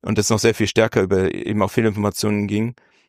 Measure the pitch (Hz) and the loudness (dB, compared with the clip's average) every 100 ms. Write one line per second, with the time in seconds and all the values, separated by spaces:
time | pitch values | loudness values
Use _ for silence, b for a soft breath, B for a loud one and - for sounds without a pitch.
0 | 92 107 104 110 120 107 104 - 110 117 | -4 0 0 2 2 2 0 2 2 2
1 | 95 95 92 50 - 104 98 - 113 104 | 2 2 0 -2 -4 -2 0 0 0 0
2 | 104 - 107 104 104 104 113 120 b b | -4 -2 -2 -2 -2 -2 -4 -8 b b